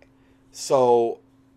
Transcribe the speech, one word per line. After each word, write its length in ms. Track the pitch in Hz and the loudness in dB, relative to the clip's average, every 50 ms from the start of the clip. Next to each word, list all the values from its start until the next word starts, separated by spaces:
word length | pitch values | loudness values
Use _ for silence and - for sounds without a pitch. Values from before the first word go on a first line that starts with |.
| _ _ _ _ _ _ _ _ _ _ _ | _ _ _ _ _ _ _ _ _ _ _
So 680 | - - - 151 131 127 123 120 120 117 117 - - _ _ _ _ _ _ _ | -18 -6 -2 0 2 2 2 2 2 0 -2 -6 -12 _ _ _ _ _ _ _